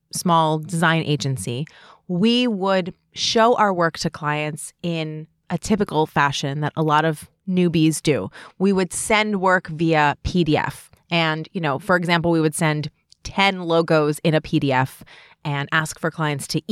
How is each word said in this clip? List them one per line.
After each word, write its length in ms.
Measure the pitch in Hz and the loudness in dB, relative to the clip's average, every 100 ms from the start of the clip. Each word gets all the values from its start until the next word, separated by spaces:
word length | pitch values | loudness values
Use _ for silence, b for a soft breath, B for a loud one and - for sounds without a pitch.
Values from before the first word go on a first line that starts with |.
| _ | _
small 460 | - 185 165 156 156 | -4 2 4 4 0
design 440 | 156 165 165 160 | -2 0 2 2
agency, 640 | - 147 135 127 - 123 156 B B B B | 0 -2 -2 -4 -6 -8 -8 B B B B
we 380 | 175 226 240 247 | 0 2 2 0
would 480 | 196 196 190 180 - _ | 0 0 0 -2 -10 _
show 420 | - - 233 233 247 | -8 0 4 4 4
our 180 | 208 | 2
work 240 | 175 165 - | 2 0 -2
to 100 | 165 | -6
clients 640 | - 147 147 151 156 - - | -4 -4 -2 -4 -8 -12 -8
in 440 | 175 165 156 156 156 _ - | -6 -4 -4 -8 -14 _ -8
a 80 | 175 | -6
typical 480 | - 208 202 151 156 | 0 0 0 0 0
fashion 540 | 156 143 - 143 147 | 2 0 0 -6 -4
that 120 | 147 | -4
a 80 | - | -2
lot 220 | 156 151 | 0 2
of 240 | 160 151 - _ 190 | 2 -2 -10 _ -4
newbies 520 | 180 175 165 160 156 | 0 2 4 2 2
do. 300 | 160 120 - B B B | 0 0 -2 B B B
We 140 | 196 | 0
would 200 | 190 180 | 2 -2
send 480 | - - 214 214 196 | -4 0 0 0 0
work 260 | 185 185 - | 2 2 0
via 500 | 156 165 156 147 123 | -2 2 4 2 0
P 220 | - 175 | -2 0
D 120 | 151 131 | 2 0
F. 340 | - - - _ - | -2 -8 -16 _ -4
And, 380 | 170 160 156 - | -2 0 -2 -6
you 80 | 196 | -6
know, 200 | 151 135 | -4 -2
for 160 | 196 196 | 0 0
example, 340 | 170 170 170 | 2 0 2
we 100 | 165 | 2
would 140 | 156 | 2
send 340 | - 156 151 147 - _ _ | 0 0 -2 -6 -12 _ _
ten 380 | - - 196 185 | -8 0 0 0
logos 580 | 170 165 170 160 151 151 | 0 2 4 2 2 0
in 120 | - | 0
a 80 | 156 | 0
P 200 | - 156 | 0 -2
D 120 | 139 | 2
F 300 | 127 131 - - B B B | 0 0 -6 -20 B B B
and 240 | 151 143 143 | -6 -6 -2
ask 260 | 160 156 - | -2 -2 -4
for 120 | 165 | -6
clients 360 | 165 151 139 - | -2 -4 -4 -4
to 160 | 156 - | -6 0